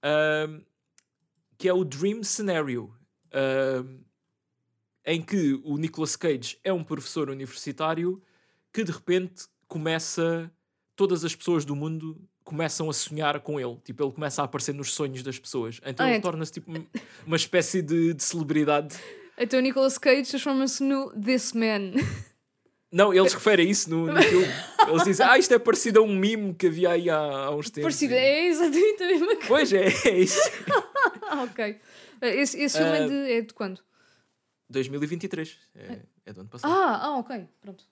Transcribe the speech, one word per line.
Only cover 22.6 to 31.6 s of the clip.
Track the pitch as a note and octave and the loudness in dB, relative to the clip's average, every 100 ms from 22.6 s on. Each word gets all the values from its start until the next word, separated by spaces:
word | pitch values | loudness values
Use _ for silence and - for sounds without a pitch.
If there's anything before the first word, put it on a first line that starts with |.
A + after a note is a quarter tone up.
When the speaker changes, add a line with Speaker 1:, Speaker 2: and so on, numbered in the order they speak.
| _ _ _ | _ _ _
Speaker 1:
Não, | F3 G#3 | 4 6
eles | F#3 F#3+ | 8 6
referem | - - G3 E3+ | 4 4 6 6
isso | G3+ - | 2 0
no, | D#3+ E3 | -2 0
no | - | 6
filme. | A4 F4+ F#4 - - - - | 6 6 2 -2 -10 2 4
Eles | D#3+ | 6
dizem, | G3 G3 B3 | 4 4 6
"Ah, | B3+ | 6
isto | - | 8
é | A#3+ | 4
parecido | A#3 A3 A#3 G#3+ | 4 2 6 6
a | |
um | A3 G3 | 6 4
meme | G3+ A3 G3+ | 2 0 -4
que | E3+ F#3 | 0 0
havia | D#3+ F3+ | 2 2
aí | E3+ E3+ | 2 2
há, | D#3 | 0
há | D3 C3+ C#3 D3 | -2 -4 -4 -4
uns | D3 | -6
tempos." | - D3+ | -4 -2
Speaker 2:
Parecido, | C#4+ C#4+ | 0 0
Speaker 1:
E | B3 | 2
Speaker 2:
é | C4 D4 F4 | 4 4 2
exatamente | D#4+ E4+ D4 G#4 G#4 | 2 2 4 4 2
a | F4+ | 0
mesma | F4+ F4+ G#4 | 2 2 -2
coisa. | - | 2
Speaker 1:
Pois | B3 D4 | 2 4
é, | F3+ F#3+ - C4 | 4 2 2 2
é | F#3 | 4
isso. | F#3 - D#5 - - C5+ - | 4 4 2 0 0 0 0
Speaker 2:
<laughs> | C#5 A#4+ - G#4 | 0 0 0 -8
Ah, | D4+ | -6
ok. | B3 G3+ | -6 -6